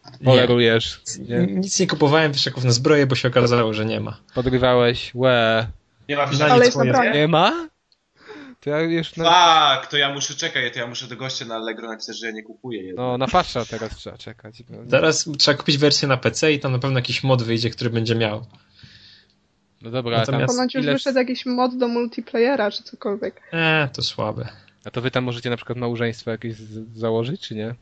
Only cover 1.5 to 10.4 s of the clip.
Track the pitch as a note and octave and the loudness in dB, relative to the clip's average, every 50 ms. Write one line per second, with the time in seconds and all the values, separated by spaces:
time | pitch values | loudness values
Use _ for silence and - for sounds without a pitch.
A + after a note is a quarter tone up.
1.5 | G3 F#3 F#3+ G3 - - F#3+ F3 - D3+ D#3 C#3 D3 D#3+ D#3+ D3+ C#3 C3+ - - | -2 -4 -4 -2 -2 0 0 0 0 2 2 4 4 4 4 2 0 -2 -2 -2
2.5 | - C3+ B2 B2 A#2 A#2+ B2+ D#3 D#3 D3 C#3+ C3 B2+ - - B2+ A#2+ B2+ B2 A#2+ | -2 0 0 2 2 2 4 4 4 4 4 2 2 0 0 2 2 4 4 4
3.5 | A#2+ A#2+ A#2 A2 G#2+ G#2+ A2 A2 A2 G#2+ G#2+ G#2+ - - _ _ - C3 A#2+ C3 | 4 2 2 2 0 -2 -2 -2 -4 -4 -6 -8 -10 -14 _ _ -6 -4 -2 0
4.5 | B2+ B2+ B2 B2+ B2 B2 A#2+ A#2+ A#2+ - - - - A#2+ B2+ C3 B2 A#2+ A2+ A2+ | 0 2 4 4 4 4 4 4 2 -2 -6 -8 -4 0 2 4 4 4 4 4
5.5 | A2+ A2 A2+ A2 - - _ _ _ _ _ - C#3+ C#3+ C#3+ C#3 C3+ C#3 D3+ D3+ | 2 2 0 -4 -8 -14 _ _ _ _ _ -4 -2 -2 -2 0 0 2 4 6
6.5 | D#3+ - B3 B3 - C#3 C3+ B2+ C3 C3+ C#3+ - B2 D3 D3+ D#3 E3 D#3 F3+ G#3+ | 6 8 6 6 4 2 2 2 2 2 2 2 2 2 2 4 4 4 4 2
7.5 | D#4+ E4+ E4 D#4 _ _ _ _ _ _ _ _ _ _ - - G#4+ D4+ C#4+ C4+ | 2 -2 -6 -10 _ _ _ _ _ _ _ _ _ _ -20 -20 -20 -18 -20 -20
8.5 | B3 - - D3 D3 D#3 E3 E3 E3 E3 E3 - - D#3+ E3 E3 E3+ F3+ F3 E3+ | -20 -12 -6 -4 -2 -2 0 0 0 -2 -2 -4 -6 -2 2 4 6 8 8 8
9.5 | E3 D#3 D3+ C#3+ C3+ - - - D3+ C#3+ C#3+ C#3 C#3 C#3+ C3+ - C#3+ - | 6 6 6 4 2 2 -2 -2 0 0 0 0 -2 -4 -6 -8 -6 -6